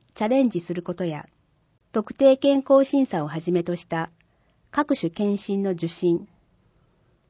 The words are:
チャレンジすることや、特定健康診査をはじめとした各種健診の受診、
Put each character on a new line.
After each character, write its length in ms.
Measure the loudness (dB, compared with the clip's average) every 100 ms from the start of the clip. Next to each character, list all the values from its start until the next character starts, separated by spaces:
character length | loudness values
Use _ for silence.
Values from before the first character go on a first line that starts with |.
| _
チ 100 | -4
ャ 40 | 0
レ 140 | 2
ン 80 | 2
ジ 100 | 0
す 140 | -6
る 80 | -8
こ 100 | -8
と 120 | -6 -6
や、 200 | -6 -12 _ _ _ _ _ _
特 200 | -6 -4
定 240 | 4 4 6
健 260 | 4 2 4
康 160 | 4
診 220 | 4 0 0
査 180 | -2
を 40 | -4
は 120 | -6
じ 120 | -2
め 100 | -2
と 120 | -2
し 120 | -6 -6
た 240 | -6 -6 _ _ _ _ _ _
各 240 | -4 -2 -2
種 120 | -4
健 280 | -2 -2 -2
診 240 | -4 -2
の 80 | -2
受 180 | -4 -6
診、 400 | -2 0 0 -4 _ _ _ _ _ _ _ _ _